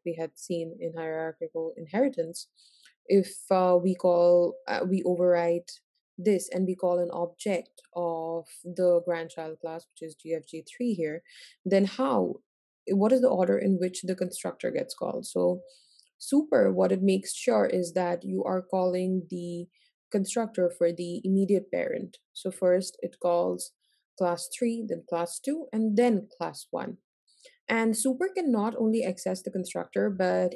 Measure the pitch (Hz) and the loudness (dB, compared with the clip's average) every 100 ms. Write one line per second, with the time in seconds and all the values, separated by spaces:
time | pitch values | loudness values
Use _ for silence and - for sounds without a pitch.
0 | 175 165 160 - - 170 165 165 165 165 | -8 -6 -8 -10 -8 -6 -6 -8 -8 -6
1 | 160 160 160 - 160 165 160 - 160 202 | -6 -4 -6 -8 -8 -6 -8 -10 -6 0
2 | 269 262 165 175 - _ _ _ - _ | 0 0 -6 -8 -16 _ _ _ -20 _
3 | - 196 190 - - 190 180 180 185 185 | 2 4 4 -6 0 2 6 6 4 2
4 | 185 175 175 175 170 - - - 185 190 | 4 6 8 6 4 -2 -4 -2 0 0
5 | 180 175 180 175 170 170 - - _ _ | 0 2 4 4 4 0 -4 -20 _ _
6 | _ - 190 190 - 180 185 185 180 180 | _ -4 0 2 0 -2 -2 0 0 2
7 | 175 165 170 - 208 175 - _ _ 175 | 0 -4 -6 -6 -4 -4 -4 _ _ -6
8 | 170 165 165 165 - - 175 175 180 170 | -6 -4 -6 -8 -10 -16 -12 2 4 6
9 | 175 170 160 - 160 160 165 160 - - | 4 -2 -4 -10 -12 -10 -10 -10 -14 -16
10 | 160 - 160 160 - 160 - - 247 180 | -16 -14 -6 -6 -6 -14 -14 -4 -2 0
11 | 156 160 _ - - _ 185 196 196 - | -2 -4 _ -20 -20 _ 2 4 2 0
12 | 269 233 90 - _ _ _ _ - 196 | 0 2 0 -4 _ _ _ _ -2 2
13 | 214 254 247 180 185 202 202 185 185 180 | 4 4 4 2 2 2 2 0 0 -4
14 | 185 185 180 - 180 - - - - - | -6 -4 -4 -6 -10 -6 -6 -4 -6 -6
15 | - - - 180 180 180 - _ _ _ | -6 -6 -6 0 0 0 -8 _ _ _
16 | _ _ - 277 302 254 196 185 185 190 | _ _ 0 0 4 4 4 4 2 4
17 | 196 190 - - - 214 190 185 170 175 | 2 2 -2 -4 0 2 2 0 -2 -2
18 | 175 175 196 185 - 185 185 185 180 185 | -2 -4 -4 -4 -2 -4 -2 -2 0 0
19 | 185 185 170 180 175 170 175 _ _ _ | 0 -2 -4 -10 -8 -10 -12 _ _ _
20 | - 202 196 233 220 202 180 175 170 170 | -6 -4 -2 -4 -4 0 0 2 -2 0
21 | 175 175 190 196 190 196 - - - - | -6 -4 2 2 4 2 2 -4 -2 -4
22 | 202 - _ - 190 - 180 180 185 - | -8 -16 _ -10 -10 0 2 2 0 -8
23 | 170 - 175 175 180 180 - _ _ _ | -10 -4 0 0 0 -4 -10 _ _ _
24 | _ - 180 175 - - 233 233 214 170 | _ -4 -2 -2 -8 -4 -2 -2 -6 -8
25 | - 170 175 - 277 320 277 220 220 208 | -4 -4 -4 -6 -6 -6 -4 -2 2 4
26 | 240 202 - - 165 143 - 170 - 180 | 4 2 -2 -10 -10 -10 -10 -8 -8 -12
27 | _ _ _ _ - _ - 226 226 220 | _ _ _ _ -20 _ -2 0 2 2
28 | 269 262 381 381 311 220 214 214 220 220 | 0 0 -2 -2 0 2 0 0 0 2
29 | 190 190 190 190 208 190 180 175 170 196 | -2 -4 -4 -4 -6 -6 -6 -8 -4 -2
30 | 208 185 180 185 180 | -2 0 0 2 0